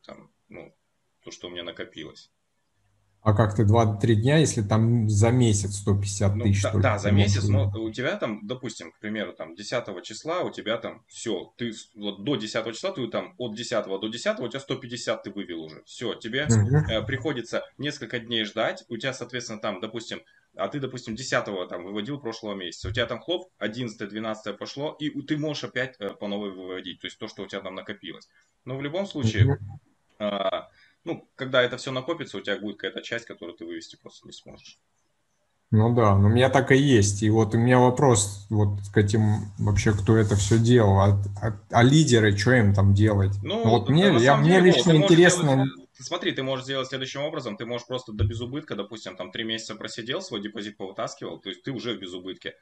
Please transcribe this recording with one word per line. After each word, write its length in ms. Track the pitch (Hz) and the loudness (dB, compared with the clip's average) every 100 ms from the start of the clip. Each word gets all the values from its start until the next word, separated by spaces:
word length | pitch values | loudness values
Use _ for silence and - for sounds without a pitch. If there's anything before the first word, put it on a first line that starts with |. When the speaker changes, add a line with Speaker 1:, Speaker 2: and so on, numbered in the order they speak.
| - | -20
Speaker 1:
там, 260 | 71 - _ _ | -20 -20 _ _
ну, 260 | 90 78 _ _ _ _ _ | -20 -20 _ _ _ _ _
то, 100 | - | -20
что 160 | - 90 | -16 -14
у 40 | |
меня 120 | 87 | -12
накопилось. 640 | 85 85 92 - 71 - - _ _ _ _ _ _ _ _ _ | -12 -12 -14 -14 -16 -18 -20 _ _ _ _ _ _ _ _ _
Speaker 2:
А 100 | 107 | 2
как 220 | 104 107 - | 4 2 4
ты 100 | 104 | 4
два-три 500 | 117 107 104 120 107 | 6 4 2 2 4
дня, 220 | 127 160 | 4 4
если 240 | 135 120 | 4 0
там 480 | 101 110 113 120 107 | 0 2 4 2 2
за 220 | 101 113 | 4 6
месяц 460 | 127 117 98 98 - | 6 4 4 0 -4
сто 180 | - 101 | 0 0
пятьдесят 460 | - - 98 104 | 0 0 0 2
тысяч 180 | 101 98 | 2 2
Speaker 1:
Ну, 0 | |
да, 100 | - | 2
Speaker 2:
только 60 | 98 | 2
Speaker 1:
да, 200 | 98 104 | 2 2
за 120 | 104 | 2
Speaker 2:
ты 20 | |
можешь 260 | 101 104 101 | 4 4 2
Speaker 1:
месяц, 100 | 101 | 2
но 200 | 98 101 | 2 2
Speaker 2:
вывести? 40 | |
Speaker 1:
у 160 | 110 113 | -2 -6
тебя 280 | 110 135 208 | -4 -4 -4
там, 280 | 131 104 104 | -6 -6 -10
допустим, 460 | 127 120 - 85 | -10 -10 -12 -16
к 80 | - | -12
примеру, 340 | 107 107 87 | -8 -6 -8
там 220 | - 80 85 | -10 -14 -14
десятого 460 | 104 123 113 90 | -8 -6 -6 -12
числа 400 | - 107 151 175 | -14 -12 -8 -6
у 80 | 117 | -6
тебя 260 | - 101 113 | -6 -6 -6
там 280 | 95 - _ | -6 -14 _
все, 460 | - 113 92 - - | -12 -6 -6 -8 -10
ты 140 | 120 | -10
с-, 180 | 104 - 107 | -10 -18 -12
вот 280 | 104 98 104 | -10 -8 -4
до 100 | 131 | -4
десятого 380 | 107 120 117 | -4 -6 -6
числа, 180 | 110 190 | -8 -8
ты 160 | 147 113 | -6 -6
там 260 | 104 92 - | -6 -8 -10
от 180 | 123 107 | -10 -10
десятого 420 | 117 110 95 95 | -6 -4 -4 -6
до 100 | 110 | -8
десятого 380 | 117 208 214 131 | -6 -6 -6 -6
у 20 | |
тебя 100 | 139 | -10
сто 160 | - 131 | -8 -8
пятьдесят 480 | 120 120 - 110 | -8 -10 -6 -6
ты 80 | 104 | -6
вывел 300 | 101 87 82 | -10 -10 -10
уже. 200 | 78 78 - | -12 -18 -20
Все, 300 | - 117 85 | -10 -8 -8
тебе, 340 | 110 131 147 | -6 -4 0
Speaker 2:
Мгм. 360 | 110 107 147 151 | 2 4 2 2
Speaker 1:
э, 160 | 110 | -2
приходится 600 | 101 117 160 127 110 110 - - | -4 -6 -4 -6 -6 -8 -8 -10
несколько 420 | 143 143 113 123 | -10 -10 -8 -8
дней 240 | 113 117 | -4 -4
ждать, 400 | 104 110 135 196 - | -4 -4 -4 -6 -12
у 80 | 113 | -8
тебя, 160 | 135 | -8
соответственно, 460 | 127 117 120 - 107 | -8 -10 -10 -10 -8
там, 180 | 110 95 | -8 -8
допустим, 420 | 110 117 - 87 _ _ _ - | -8 -10 -10 -14 _ _ _ -8
а 100 | 117 | -6
ты, 120 | 147 | -6
допустим, 360 | 131 127 117 107 | -8 -10 -10 -10
десятого 500 | 131 127 117 95 87 | -4 -4 -2 -8 -8
там 180 | 87 90 | -10 -10
выводил 340 | 104 110 147 | -8 -8 -8
прошлого 360 | 113 113 107 98 | -10 -10 -10 -8
месяца, 340 | 85 - - | -10 -10 -8
у 20 | |
тебя 140 | 117 117 | -4 -4
там 140 | 113 | -6
хлоп, 280 | - 175 - - | -6 -8 -8 -8
одиннадцатое, 520 | 110 113 120 104 101 | -8 -6 -10 -10 -12
двенадцатое 440 | 107 110 107 104 | -8 -8 -8 -10
пошло, 420 | 101 110 139 151 - | -12 -12 -10 -10 -8
и 100 | 147 | -8
у-, 120 | 139 | -8
ты 140 | 135 151 | -6 -4
можешь 260 | 151 143 | -4 -6
опять, 320 | 123 127 131 - | -8 -6 -8 -8
э, 100 | 101 | -10
по 180 | - 104 | -8 -8
новой 240 | 101 101 | -6 -8
выводить, 480 | 95 92 92 87 82 | -10 -10 -10 -10 -12
то 80 | 92 | -14
есть 100 | - | -12
то, 80 | 110 | -14
что 140 | - | -12
у 40 | 95 | -10
тебя 140 | 101 | -10
там 120 | 95 92 | -10 -12
накопилось. 520 | 92 101 90 - _ _ _ _ 127 | -12 -14 -14 -18 _ _ _ _ -12
Но 100 | 135 | -10
в 40 | |
любом 240 | 143 175 202 | -8 -6 -8
случае, 400 | 151 113 107 131 | -4 -2 2 2
Speaker 2:
Мгм. 320 | 147 - - _ _ _ - | 0 -8 -18 _ _ _ -8
Speaker 1:
а, 500 | 104 101 95 85 - _ _ _ 165 | -6 -4 -4 -4 -10 _ _ _ -12
ну, 240 | - _ - | -12 _ -12
когда 280 | 131 127 | -2 2
это 140 | 123 123 | 2 -2
все 140 | 139 | -8
накопится, 460 | 131 131 165 113 98 | -8 -6 -8 -8 -10
у 40 | |
тебя 180 | 101 95 | -6 -6
будет 180 | 104 92 | -6 -8
какая-то 240 | 95 - | -10 -8
часть, 240 | - 117 - | -8 -10 -10
которую 320 | 95 85 82 | -16 -16 -14
ты 80 | 85 | -14
вывести 320 | 82 - - | -14 -16 -20
просто 300 | - - - | -20 -20 -20
не 60 | |
сможешь. 440 | - - - - _ _ _ _ _ _ _ _ _ - | -20 -20 -20 -20 _ _ _ _ _ _ _ _ _ 2
Speaker 2:
Ну 220 | 107 113 | 4 4
да, 220 | 120 107 98 | 6 6 6
ну 100 | 101 | 6
у 20 | |
меня 200 | 117 135 | 6 6
так 220 | 135 143 | 4 6
и 60 | 135 | 4
есть. 460 | 143 117 101 101 | 6 6 4 2
И 60 | 107 | 2
вот 240 | 110 107 | 4 4
у 40 | 117 | 2
меня 200 | 120 127 | 6 6
вопрос 640 | 123 123 139 117 - - - | 6 6 4 4 0 -6 -4
вот 300 | 107 101 - - | 0 0 -2 0
к 40 | 110 | 2
этим 540 | 101 110 107 107 104 - | 2 2 2 0 -4 -4
вообще, 320 | 104 101 110 | 0 2 2
кто 240 | 101 - 110 | 2 4 4
это 200 | 104 101 | 4 2
все 200 | - 113 | 2 4
делал, 400 | 113 123 101 98 | 6 6 6 6
а, 220 | 101 101 101 - | 6 4 0 -4
а, 180 | 113 107 - | -6 -8 0
а 120 | 120 | 4
лидеры, 520 | 123 156 143 117 107 98 | 6 6 6 6 6 4
че 160 | 123 | 4
им 200 | 127 104 | 6 6
там 200 | 98 101 | 6 6
делать? 400 | 101 107 98 98 - 135 214 | 6 4 4 0 -2 -4 0
Speaker 1:
Ну, 0 | |
Speaker 2:
Ну 80 | 220 | 4
вот 180 | 113 101 | 4 4
Speaker 1:
да, 0 | |
Speaker 2:
мне, 220 | 151 196 | 4 4
Speaker 1:
на 80 | 123 | 6
Speaker 2:
я, 160 | 127 143 | 6 6
Speaker 1:
самом 80 | |
Speaker 2:
мне 160 | 151 185 | 6 6
Speaker 1:
деле, 40 | |
Вова, 200 | 180 165 | 6 6
Speaker 2:
лично 80 | 175 | 6
Speaker 1:
ты 40 | 156 | 6
можешь 240 | 151 170 | 6 8
Speaker 2:
интересно. 20 | |
Speaker 1:
делать, 320 | 175 175 151 | 8 6 2
э, 500 | 135 135 - - - | 2 0 -4 -20 -18
смотри, 280 | 131 170 180 | -10 -6 -4
ты 100 | 135 | -4
можешь 240 | 135 131 127 | -4 -4 -6
сделать 220 | 135 127 | -6 -6
следующим 340 | 131 127 139 | -8 -8 -8
образом, 340 | 151 156 120 104 | -8 -6 -10 -10
ты 100 | 117 | -8
можешь 200 | 120 - | -10 -8
просто 260 | 127 - | -12 -8
до 120 | 104 | -4
безубытка, 520 | 101 113 120 147 151 104 | -4 -4 -10 -10 -10 -10
допустим, 400 | 98 110 95 92 | -10 -12 -14 -12
там 160 | 92 | -12
три 120 | 110 | -8
месяца 320 | 113 113 - 104 | -8 -8 -10 -12
просидел, 460 | 107 - 113 165 | -12 -12 -8 -8
свой 200 | - 110 | -8 -10
депозит 340 | 101 104 104 - | -10 -10 -12 -12
повытаскивал, 600 | 95 98 135 - 101 85 | -12 -10 -10 -10 -14 -12
то 100 | 98 | -14
есть 120 | 90 | -12
ты 80 | 143 | -10
уже 220 | 120 117 98 | -8 -8 -10
в 40 | |
безубытке, 560 | 92 90 92 87 - - | -10 -12 -12 -12 -14 -16